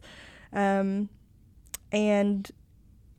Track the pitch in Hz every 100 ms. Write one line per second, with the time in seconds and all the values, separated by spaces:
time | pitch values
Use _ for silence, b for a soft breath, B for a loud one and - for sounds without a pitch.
0 | B B B B B 202 196 196 196 196
1 | 208 - - - - - - - - 208
2 | 214 202 202 196 - - - - - -
3 | -